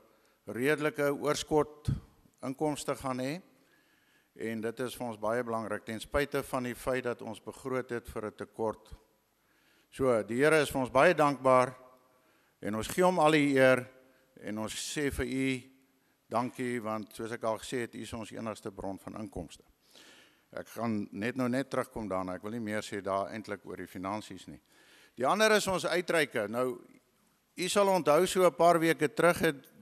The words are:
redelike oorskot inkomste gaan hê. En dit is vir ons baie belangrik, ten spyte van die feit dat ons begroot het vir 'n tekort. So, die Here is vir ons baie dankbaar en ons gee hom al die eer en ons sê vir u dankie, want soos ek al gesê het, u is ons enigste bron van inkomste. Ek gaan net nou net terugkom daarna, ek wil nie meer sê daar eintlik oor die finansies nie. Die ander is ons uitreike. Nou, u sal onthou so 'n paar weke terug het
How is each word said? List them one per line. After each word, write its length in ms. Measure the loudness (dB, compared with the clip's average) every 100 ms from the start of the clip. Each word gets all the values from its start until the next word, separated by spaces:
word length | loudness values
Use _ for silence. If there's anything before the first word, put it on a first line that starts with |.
| _ _ _ _ -10
redelike 600 | -2 2 2 0 0 0 0
oorskot 640 | 0 -2 0 2 0 -2 -4 -4 -6 _ _ _
inkomste 520 | -10 -4 -4 -4 -4 -4
gaan 240 | -4 -4
hê. 220 | -4 -6 -12 _ _ _ _ _ _ _ _
En 280 | -10 -6 -4
dit 180 | -6 -6
is 160 | -6 -6
vir 80 | -8
ons 120 | -4
baie 220 | -2 -2 -2
belangrik, 400 | -4 -4 -6 -6
ten 160 | -10
spyte 400 | -4 -2 -2 -4
van 220 | -4 -4 -4
die 80 | -6
feit 300 | -4 -4 -4
dat 160 | -6
ons 200 | -8 -12
begroot 460 | -14 -12 -6 -6 -4
het 200 | -8 -8
vir 160 | -8 -8
'n 100 | -8
tekort. 580 | -12 -4 -4 -4 -10 -20 _ _ _ _ _ _ _ _ _
So, 320 | -2 2 2
die 180 | 2 2
Here 200 | 4 6
is 100 | 4
vir 100 | 0
ons 80 | 0
baie 240 | 4 6
dankbaar 600 | 6 2 2 4 6 4 -2 -18 _ _ _ _ _ _ _
en 140 | -6 -4
ons 120 | -4
gee 160 | 2
hom 160 | 2 4
al 120 | 6
die 240 | 6 4 6
eer 320 | 6 6 2 -14 _ _ _ -14
en 180 | -10 -6
ons 140 | -6
sê 380 | -8 -8 -2 -2
vir 140 | -2 -2
u 380 | -2 -2 -2 -8 _ _ _ _ _ _
dankie, 540 | -2 -2 -4 -4 -4
want 320 | -4 -6 -8
soos 180 | -10 -8
ek 120 | -6
al 160 | -4 -4
gesê 220 | -4 -6
het, 140 | -6 -8
u 60 |
is 120 | -12
ons 180 | -12 -12
enigste 400 | -10 -10 -8 -10
bron 260 | -10 -10 -10
van 160 | -12 -12
inkomste. 480 | -10 -10 -12 -14 _ _ _ -20 -20 -20 -20 _ _
Ek 160 | -14 -12
gaan 400 | -6 -2 -2 -4
net 240 | -6 -4 -2
nou 120 | -2
net 220 | -2 -2
terugkom 400 | -4 -4 -6 -4
daarna, 260 | -4 -4 -6
ek 80 |
wil 80 | -8
nie 80 | -8
meer 220 | -4 -4
sê 200 | -4 -6
daar 280 | -2 -2 -2
eintlik 360 | -6 -10 -10 -10
oor 120 | -12
die 100 | -12
finansies 600 | -8 -6 -6 -8 -16 -16
nie. 120 | -20 _ _ _ -20 _ -4
Die 100 | 0
ander 260 | 4 4
is 160 | 4 2
ons 180 | -2 0
uitreike. 640 | -2 0 0 0 -2 -2
Nou, 340 | -2 -2 -4 -12 -20 _ _ _ _ _ -6
u 120 | 0
sal 180 | 4 4
onthou 380 | 4 4 4 4
so 200 | 4 4
'n 100 | 6
paar 240 | 6 6
weke 340 | 4 2 0
terug 260 | 4 4 4
het 320 | 2 0 -8 -8